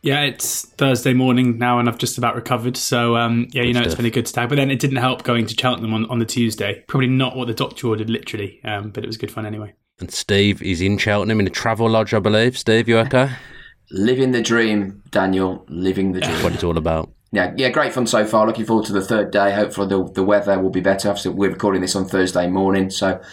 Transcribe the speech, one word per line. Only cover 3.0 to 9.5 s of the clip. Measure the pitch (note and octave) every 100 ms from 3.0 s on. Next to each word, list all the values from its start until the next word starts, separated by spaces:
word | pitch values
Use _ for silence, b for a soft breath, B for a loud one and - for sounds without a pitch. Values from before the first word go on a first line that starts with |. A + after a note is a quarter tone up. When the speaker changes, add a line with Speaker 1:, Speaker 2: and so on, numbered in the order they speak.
| A#2+
Speaker 1:
um, | A#2 A#2 A#2 A#2+
yeah, | B2
you | A#2+
Speaker 2:
Good |
Speaker 1:
know, | A#2+
it's | A#2
Speaker 2:
stuff. | A#2+
Speaker 1:
been |
a | A#2
good | A2 -
stag. | - A#2+
But | C#3+
then | C#3
it | C3+
didn't | C#3 C3
help | B2+ B2
going | - A#2+
to | A2
Cheltenham | - B2+ B2 A2+
on, | A2 A2+
on | A#2+
the |
Tuesday. | A2 B2 A#2 - G2+ G2+ -
Probably | C3+ B2+
not | C3 C3 C3
what | A#2
the |
doctor | A2 B2+ - A#2+
ordered, | A2 G#2+
literally, | A2+ - G#2+ G2 -
um, | G#2+ G#2 G#2+
but | G#2
it | G#2+
was |
good | A2 -
fun | -
anyway. | G#2+